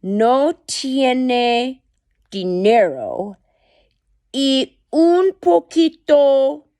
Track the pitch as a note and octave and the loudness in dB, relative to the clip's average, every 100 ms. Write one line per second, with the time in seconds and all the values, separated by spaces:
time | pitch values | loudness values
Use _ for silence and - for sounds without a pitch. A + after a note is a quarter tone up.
0 | F#3 G3+ A3+ C4 D4 E4+ - - C4+ C4 | -6 0 2 2 0 -4 -10 -10 -6 -2
1 | C4 B3+ B3+ B3 A#3+ A#3+ B3+ C4 _ _ | -2 0 -2 -2 0 -2 -4 -10 _ _
2 | _ _ _ G3 F#3 F3+ G3 A3+ F#3 C3+ | _ _ _ -10 -6 -2 2 4 2 -2
3 | G#2+ B1+ G3+ F#3+ _ _ _ _ _ _ | -8 -8 -10 -14 _ _ _ _ _ _
4 | _ _ _ C4 C#4 C4+ - _ _ C#4+ | _ _ _ -4 -2 -2 -4 _ _ 0
5 | E4 F4 F#4+ F#4+ F4+ E4+ E4+ D#4 D#4+ - | 2 4 0 -2 0 0 0 0 0 -2
6 | - D4 C#4+ C4+ C4+ D4+ _ | 0 2 4 2 0 -4 _